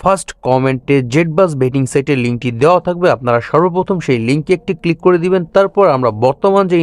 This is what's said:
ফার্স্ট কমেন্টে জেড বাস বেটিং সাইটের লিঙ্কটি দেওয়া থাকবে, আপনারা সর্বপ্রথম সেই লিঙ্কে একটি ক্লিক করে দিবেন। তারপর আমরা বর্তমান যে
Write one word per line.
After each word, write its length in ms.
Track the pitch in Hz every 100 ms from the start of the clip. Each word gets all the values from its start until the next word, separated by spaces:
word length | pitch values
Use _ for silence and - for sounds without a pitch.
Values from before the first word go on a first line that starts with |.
ফার্স্ট 280 | 180 190 - - 123
কমেন্টে 500 | 127 135 131 - 139 123
জেড 160 | 135 170 156
বাস 120 | 190 143
বেটিং 220 | 127 135 131
সাইটের 260 | 143 131 135
লিঙ্কটি 260 | 120 120 123 113
দেওয়া 180 | 147 180 175
থাকবে, 200 | 175 180 120
আপনারা 220 | 123 117 117
সর্বপ্রথম 460 | 156 180 175 180 190 -
সেই 120 | 123 113
লিঙ্কে 240 | 147 156 180
একটি 140 | - 175
ক্লিক 160 | 170 165 180
করে 120 | 180
দিবেন। 180 | 180 185 165 190
তারপর 280 | 196 202 196 135
আমরা 140 | 123 107
বর্তমান 400 | 123 143 202 196 190
যে 60 | 175